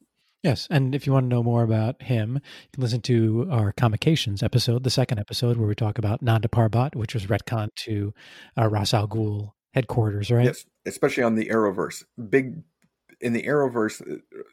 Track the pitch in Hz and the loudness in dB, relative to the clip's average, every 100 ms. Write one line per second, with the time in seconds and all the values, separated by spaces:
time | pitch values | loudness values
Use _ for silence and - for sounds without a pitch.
0 | _ _ _ _ 165 123 - 139 131 139 | _ _ _ _ -2 -2 0 0 0 -2
1 | 135 135 127 123 117 117 110 110 110 - | 0 2 2 2 2 2 2 2 0 -4
2 | - 117 107 139 - - - 135 123 120 | -2 -2 -2 -4 -8 -16 -14 -4 -2 -2
3 | - 117 110 113 185 120 104 - 120 107 | 2 2 4 2 0 0 0 2 0 2
4 | 160 160 110 98 113 120 123 120 127 - | 2 2 0 -2 0 2 2 0 0 0
5 | 123 104 - - 120 117 107 104 107 - | 0 -2 -4 -2 0 2 0 0 -2 0
6 | 104 113 120 113 110 123 110 113 139 - | -2 0 2 2 2 2 2 2 0 -4
7 | 104 110 95 101 - 113 104 - - 104 | -6 -6 -2 -4 -2 -4 -4 -8 -6 -4
8 | 101 - - - - - 110 104 98 110 | -4 -8 -18 -20 -8 0 2 2 0 0
9 | 101 110 107 104 104 - _ 131 117 120 | 0 -2 -4 -4 -8 -14 _ -4 -2 0
10 | 107 104 104 120 123 - - _ - - | 0 0 0 4 4 0 -10 _ -12 -2
11 | 143 139 117 110 - 113 107 92 82 - | 0 2 2 2 2 2 2 0 -4 -8
12 | - - 107 135 131 160 - _ _ _ | -16 -14 0 0 0 -6 -16 _ _ _
13 | _ _ 120 117 117 147 135 117 107 - | _ _ -2 -2 0 0 0 0 -2 -4
14 | - 69 - - - | -12 -12 -14 -18 -18